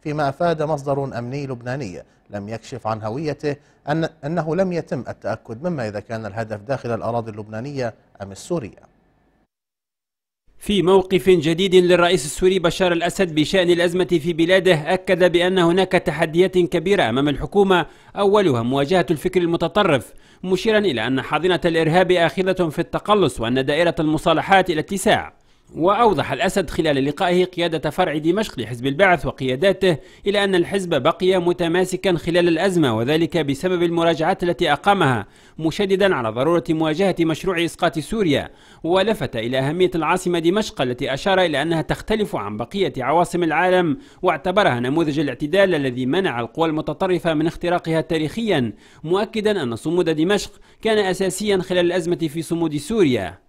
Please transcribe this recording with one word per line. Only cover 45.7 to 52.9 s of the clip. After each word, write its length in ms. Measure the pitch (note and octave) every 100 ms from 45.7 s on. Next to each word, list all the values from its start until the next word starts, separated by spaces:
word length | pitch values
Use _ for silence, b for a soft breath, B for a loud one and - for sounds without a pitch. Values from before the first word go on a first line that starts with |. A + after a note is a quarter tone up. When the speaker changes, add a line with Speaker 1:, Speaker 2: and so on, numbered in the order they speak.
| E3
Speaker 2:
الذي 300 | C3+ B2 B2+
منع 340 | D#3+ F#3+ A#2+
القوى 300 | A#2 - E3
المتطرفة 640 | D#3 D3+ D3 - F3+ E3+
من 140 | D3+ D#3+
اختراقها 540 | - F3 F3 E3 D#3+
تاريخيا، 720 | D#3 E3 D3+ G#3 A#3 E3+ A#2+ G#2 B B
مؤكدا 600 | D#3 F#3 G#3+ A3+ G#3+ G3+
أن 120 | C3 A#2
صمود 340 | D#3 F3 E3
دمشق 420 | D#3 E3 G3+ - - b b
كان 160 | G#3+ G#3+
أساسيا 600 | G3 F#3 F#3+ F3+ G#3 G3
خلال 280 | F3 F3+ F3
الأزمة 440 | F3 E3 E3+ D#3+
في 80 | D3+
صمود 360 | D#3+ E3 E3 D3
سوريا. 600 | -